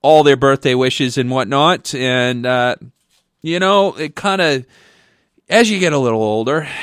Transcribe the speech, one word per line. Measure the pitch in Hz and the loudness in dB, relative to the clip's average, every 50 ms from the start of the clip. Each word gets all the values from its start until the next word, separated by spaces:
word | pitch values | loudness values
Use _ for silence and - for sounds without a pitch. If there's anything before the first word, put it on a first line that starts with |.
all | - 139 156 151 147 | 2 4 4 6 6
their | 143 139 | 4 4
birthday | 127 139 135 135 131 - 135 127 | 4 4 2 2 0 0 0 0
wishes | 127 131 127 - - 143 123 - | 0 0 0 -2 -2 -4 -4 -2
and | 139 127 123 | -4 -4 -2
whatnot. | 127 131 123 101 139 139 151 170 180 - - - - | -2 -4 -2 -2 0 2 2 2 2 0 -4 -8 -8
And, | 127 127 127 127 127 123 123 123 120 117 | -4 -4 -2 0 0 0 -2 -2 -4 -4
uh, | 123 127 123 123 123 117 - - 123 _ _ _ _ _ _ _ _ _ _ | -2 -2 0 0 -2 -4 -6 -10 -20 _ _ _ _ _ _ _ _ _ _
you | - 156 165 180 | -8 -6 -4 -2
know, | 185 190 202 202 196 190 - | 0 2 2 2 2 0 -2
it | - 156 147 - | -6 -10 -10 -8
kinda, | - - 202 190 190 180 156 143 135 127 - _ _ _ _ _ _ _ _ _ _ _ _ _ _ _ - | -6 -4 -4 -2 0 0 0 0 -2 -6 -10 _ _ _ _ _ _ _ _ _ _ _ _ _ _ _ 0
as | 185 226 233 214 | 2 2 2 2
you | 208 | 0
get | 190 180 170 | 0 0 0
a | 151 143 | 0 0
little | 131 120 113 110 110 | 0 0 0 0 0
older, | 107 107 110 113 127 147 160 156 139 - - | -2 -2 -2 -2 -2 -2 -4 -4 -8 -12 -12